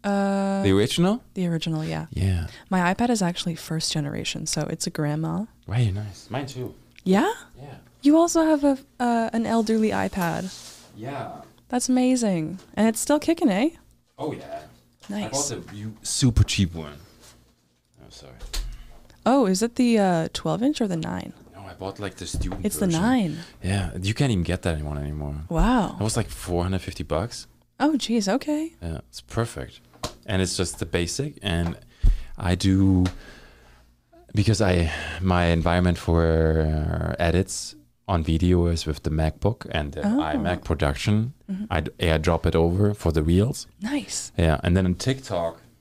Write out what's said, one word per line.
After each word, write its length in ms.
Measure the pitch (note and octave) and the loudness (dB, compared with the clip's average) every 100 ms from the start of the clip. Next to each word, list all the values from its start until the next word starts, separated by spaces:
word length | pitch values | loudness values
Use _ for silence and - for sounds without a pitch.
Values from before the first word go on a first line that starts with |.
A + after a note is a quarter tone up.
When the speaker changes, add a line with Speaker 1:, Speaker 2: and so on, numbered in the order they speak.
Speaker 1:
Uh, 580 | G3+ G2+ - - - G3 | 0 0 0 0 0 2
Speaker 2:
The 80 | G#2 | 4
original? 500 | G2 A2 - F3 A#3 - | 4 2 2 2 0 -6
Speaker 1:
the 140 | - F3 | -4 -2
original, 360 | E3 E3 D#3 | -2 -2 -4
yeah. 220 | D#3+ D#3 D#3+ | -4 -6 -6
Speaker 2:
Yeah. 360 | - F#2+ F2+ E2 - - | -2 0 0 -4 -12 -2
Speaker 1:
My 240 | F#3 F3 | 0 2
iPad 160 | G3 A#3+ | 2 0
is 120 | A3+ | 2
actually 340 | F3 F3 F3+ | 0 -2 -6
first 360 | D#3+ - D#3+ - | -8 -6 -6 -2
generation, 540 | D#3+ C#3+ - - - D#3 | -4 -4 -6 -6 -8 -6
so 140 | - D3+ | -4 -4
it's 180 | E3 - | -6 -6
a 20 | |
grandma. 560 | - D3 D3+ D#3+ E3+ A3 _ - | -4 -2 -2 -2 -4 -6 _ -4
Speaker 2:
Right, 260 | A2+ A#2 | 0 0
nice. 360 | F#2+ G#2+ - - | -2 -8 -14 -10
Mine 160 | B2+ C3 | -8 -8
too. 260 | B2+ B2+ - _ - | -10 -12 -12 _ -8
Speaker 1:
Yeah? 280 | F#3 F#3+ F4+ A#4+ - - | 2 2 2 -2 -14 -20
Speaker 2:
Yeah. 140 | C#3+ - - _ | -18 -18 -20 _
Speaker 1:
You 160 | C#4+ D#4 | 4 6
also 260 | E4+ E4 | 6 4
have 220 | D#4+ D4+ | 4 4
a, 120 | C#4+ C4+ - _ | 4 2 -6 _
uh, 300 | A#3+ A#3 A3+ | 0 0 0
an 140 | A#3 | -2
elderly 460 | A3 A#3 A3 A3 A3 | 2 2 2 2 2
iPad. 600 | G3 F#3+ G3 E3+ E3 F#3 - - - - | 2 -2 -2 -2 -2 -6 -12 -18 -20 -20
Speaker 2:
Yeah. 480 | - A#2+ C#3 - - - _ _ | -14 -10 -8 -10 -14 -20 _ _
Speaker 1:
That's 180 | B3 B3 | -4 0
amazing. 720 | B3+ B3+ B3+ A3 F3 D#3 F#3 - | 2 4 2 0 0 -4 -8 -10
And 100 | - A3 | 2 2
it's 100 | A3 | 2
still 180 | - D4 | 0 2
kicking, 320 | D4 E4 D4+ | 2 2 2
eh? 200 | F#3 D4 - _ _ _ - | 2 0 -4 _ _ _ -10
Speaker 2:
Oh, 160 | D#3 | -8
yeah. 260 | - - - - - _ _ - | -8 -12 -14 -16 -20 _ _ -10
Speaker 1:
Nice. 440 | G3+ G3+ C3+ C#3 | -8 -6 -4 -4
Speaker 2:
I 40 | |
bought 120 | A#2+ - | -8 -12
the 60 | G#2 | -12
u-, 180 | A2 - | -12 -10
super 400 | - - B2+ - | -8 2 2 4
cheap 300 | - - F2+ | 2 2 0
one. 220 | E2 D2+ C#2+ - _ - - _ _ _ _ _ _ | -2 -10 -14 -20 _ -20 -20 _ _ _ _ _ _
Oh, 80 | - | -20
sorry. 240 | - - - - - - - - - - - | -20 -20 -18 -10 -8 -8 -12 -18 -20 -20 -4
Speaker 1:
Oh, 200 | A3 C#4 | 2 4
is 160 | G3+ F#3 | 4 2
it 120 | A#3 | 0
the, 240 | - A#3+ A3+ | 2 4 4
uh, 280 | F#3+ E3+ D#3+ | 4 2 0
twelve 280 | - D#3+ E3 | -4 -4 0
inch 200 | B3+ D4+ | 0 0
or 60 | G#3+ | -2
the 80 | E3+ | -2
nine? 340 | D#3+ F2+ - - - | -4 -6 -10 -16 -20
Speaker 2:
No, 60 | - | -18
I 140 | F#2+ | -18
bought, 220 | E2+ F#2+ G2 | -10 -10 -8
like, 180 | G2+ | -10
the 120 | - F2 | -10 -8
student 380 | - F2 F#2+ | -4 -4 -4
Speaker 1:
It's 120 | G#3 - | -4 -2
the 100 | F#3+ | 0
Speaker 2:
version. 140 | D#3+ | 2
Speaker 1:
nine. 360 | G#3+ B3+ F3+ D#3+ - - | 2 2 0 -4 -12 -8
Speaker 2:
Yeah, 280 | F2+ G2 F2+ F2 | -2 -2 -2 -4
you 120 | F#2+ | -4
can't 180 | A2 C#3 | 0 2
even 100 | G2+ | 2
get 200 | E2 F2+ | 0 -2
that 180 | F#2 D#2 | -2 -2
one 160 | D2 D2 | -4 -6
anymore. 380 | C#2+ D2+ D2 D2 D#2+ | -6 -6 -6 -8 -4
Speaker 1:
Wow. 480 | E3 G3+ B3+ F3+ - | 2 2 2 0 -2
Speaker 2:
That 60 | |
was, 140 | G#2+ A#2 | -2 -2
like, 100 | - | -4
four 340 | - - F2 | -8 -4 -2
hundred 180 | F2+ F#2+ | 0 -2
fifty 220 | - - | -6 -10
bucks. 440 | E2 D#2 A2 - - _ _ - | -4 -2 -4 -10 -18 _ _ -2
Speaker 1:
Oh, 160 | C#4+ | 0
geez, 320 | D4 - A#3 G3 | 0 0 0 0
okay. 460 | B3+ D4+ D4+ D#4+ - | -2 -2 -4 -4 -8
Speaker 2:
Yeah, 160 | E2+ D#2+ - | -8 -8 -12
it's 140 | - | -20
perfect. 580 | - - A#2 - B1+ - _ - - - | -8 -4 -4 -6 -14 -16 _ -12 -12 -12
And 160 | - F#2+ | -4 0
it's 160 | F#2 - | 0 0
just 220 | F2+ - | -4 -4
the 60 | |
basic. 540 | D#2+ F2 E2+ - D3 - | -4 -2 -2 -4 -8 -6
And 360 | G2 E2+ E2+ - - _ - - - - | -2 0 -2 -4 -16 _ 2 2 -6 -6
I 180 | F2+ | -2
do, 500 | F2+ G2 F#2+ F#2+ F#2 F2+ - - - - - - _ _ _ _ - - | 2 4 4 6 4 2 -2 -20 -20 -20 -20 -20 _ _ _ _ -20 -4
because 240 | G#2+ G2 G2 | 0 2 4
I, 300 | G2+ F2+ E2 - - - | 4 4 2 -2 -8 -2
my 240 | F#2+ F2+ | 2 4
environment 520 | E2+ E2 E2 F2 F2+ E2+ | 4 4 4 4 4 2
for, 640 | - E2+ E2 D#2+ D#2+ D#2+ | 2 4 4 4 4 4
uh, 540 | D#2 D#2 D#2+ D#2+ D#2+ - | 2 0 0 -2 -2 0
edits 520 | E2+ E2+ G2 - - - _ _ | 2 2 0 -4 -12 -16 _ _
on 160 | - F2 | -2 0
video 460 | D#2+ D#2+ F2 F2+ E2+ | 2 4 4 4 4
is 180 | E2 | 0
with 160 | - D2 | -2 -4
the 60 | - | -2
MacBook 560 | D#2 D#2 - G2+ - - | 0 0 0 -2 -2 -6
and 220 | D#2+ D2 | -4 -4
the 80 | D2+ | -4
Speaker 1:
Oh. 140 | G3+ B3+ | 0 0
Speaker 2:
iMac 460 | - C#4 E2 F2 | 0 -2 -2 -4
production. 680 | - D2+ C#2+ C#2+ - G#2+ A#2 - - | -2 0 0 0 0 2 0 -8 -10
Speaker 1:
Mm-hmm. 160 | F#3+ G#3+ | -8 -2
Speaker 2:
I 80 | E2 | -2
d-, 120 | D2+ - | -2 -2
airdrop 460 | - D#2+ E2 E2 | 0 2 2 2
it 80 | E2+ | 2
over 400 | E2 E2 F2+ G#2 | 2 2 2 0
for 200 | G#2 E2+ | 2 0
the 100 | D#2+ | 0
reels. 420 | D#2 F2 A2+ - - _ | 4 4 2 -2 -12 _
Speaker 1:
Nice. 520 | G#3+ C#4+ G3 - - - | -4 -4 -6 -10 -8 0
Speaker 2:
Yeah, 220 | E2 D2+ | 2 2
and 140 | F2+ | 2
then 100 | F2+ | 2
on 100 | F#2 | 2
TikTok 640 | F2+ C3 C3 - F2+ E2+ - _ _ | 0 -2 -4 -4 -4 -4 -8 _ _